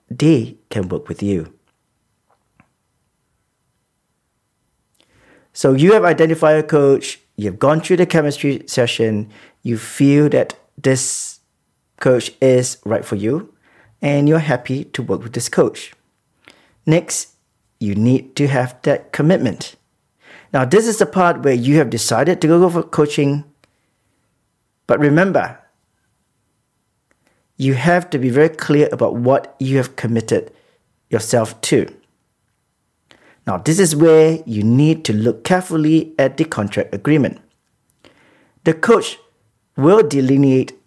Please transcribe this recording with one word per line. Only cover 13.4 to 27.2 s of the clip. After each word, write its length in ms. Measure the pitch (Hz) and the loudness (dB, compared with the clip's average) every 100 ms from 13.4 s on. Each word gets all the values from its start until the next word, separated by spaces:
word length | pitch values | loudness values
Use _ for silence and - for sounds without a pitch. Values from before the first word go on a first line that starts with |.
| - _ _ _ _ _ | -8 _ _ _ _ _
and 280 | 143 143 147 | -2 0 2
you're 100 | 160 | 2
happy 460 | 151 - - 135 | 0 -4 -4 -8
to 180 | - - | -8 -8
work 200 | 120 92 | -6 -6
with 120 | 117 | -8
this 140 | 123 - | -10 -4
coach. 440 | - 131 - - _ _ _ _ _ _ _ _ _ - | 0 -2 -2 -16 _ _ _ _ _ _ _ _ _ 0
Next, 480 | 170 - - - _ _ _ _ - | 0 0 -10 -12 _ _ _ _ -8
you 160 | 104 | -4
need 400 | 101 117 131 - - | 0 0 0 -2 -4
to 120 | 143 | -2
have 320 | 135 127 - | -2 -4 -4
that 300 | 147 - - | -4 -4 -4
commitment. 640 | - 151 - 120 - - - _ _ _ _ _ - _ | -2 0 0 -2 -6 -12 -20 _ _ _ _ _ -20 _
Now, 100 | 139 | -4
this 220 | 123 196 226 | 2 2 2
is 120 | 214 | 0
the 80 | 190 | -2
part 360 | 185 175 143 | 2 0 2
where 120 | 139 | 0
you 220 | 123 123 151 | 0 2 2
have 140 | 123 | 2
decided 500 | 117 - 113 156 180 | -2 -2 0 0 0
to 80 | 156 | 2
go 200 | 170 180 | 4 2
for 120 | 170 | 0
coaching, 640 | - - 147 151 143 143 - _ _ _ _ _ _ _ _ _ _ _ _ _ - | -4 -2 -2 0 -2 -2 -8 _ _ _ _ _ _ _ _ _ _ _ _ _ -4
but 120 | - | 0
remember, 600 | 147 156 190 143 - - _ _ _ _ _ _ _ _ _ _ _ _ _ _ _ _ | 2 2 2 0 -4 -10 _ _ _ _ _ _ _ _ _ _ _ _ _ _ _ _